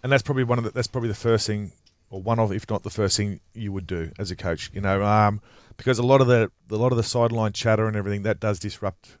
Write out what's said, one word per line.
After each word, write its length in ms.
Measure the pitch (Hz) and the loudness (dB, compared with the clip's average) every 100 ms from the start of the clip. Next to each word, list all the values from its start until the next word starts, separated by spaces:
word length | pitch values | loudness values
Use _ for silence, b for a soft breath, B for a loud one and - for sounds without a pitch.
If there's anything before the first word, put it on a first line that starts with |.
and 80 | 127 | 2
that's 120 | 135 | 0
probably 200 | - 131 | 2 -2
one 140 | 120 120 | 2 0
of 60 | |
the, 80 | 113 | 0
that's 160 | 131 120 | -4 -4
probably 220 | 131 117 | -4 -4
the 60 | 98 | -2
first 300 | 117 113 - | 2 2 2
thing, 280 | 104 101 _ _ _ _ | -4 -6 _ _ _ _
or 120 | 95 | -10
one 180 | 95 113 | -2 0
of, 120 | 110 | 0
if 180 | 98 - | -2 -6
not 140 | 110 | -6
the 60 | - | -6
first 260 | - 101 - | -2 0 0
thing 240 | 104 98 _ | -2 -6 _
you 180 | 110 104 | -10 -6
would 140 | 98 87 | -6 -6
do 260 | 90 80 - | -6 -6 -8
as 140 | 98 | -8
a 40 | 87 | -6
coach, 360 | 92 82 - | -4 -6 -6
you 80 | - | -6
know, 220 | 98 98 | -2 0
um, 380 | 104 107 104 107 b b b - | 2 4 4 0 b b b -6
because 220 | - 120 | -2 0
a 40 | |
lot 180 | 123 135 | 4 6
of 60 | 127 | 6
the, 240 | 120 110 _ _ | 6 4 _ _
a 60 | 107 | -2
lot 160 | 123 | 0
of 60 | 120 | 0
the 60 | |
sideline 500 | 113 123 117 117 110 | 0 0 0 2 -2
chatter 340 | 101 117 110 110 | 0 2 2 2
and 80 | 107 | -2
everything, 280 | 98 101 | -4 -4
that 160 | 101 104 | -2 -2
does 200 | 107 101 | -2 -4
disrupt 580 | 104 - 98 - - - | -6 -6 -8 -8 -20 -20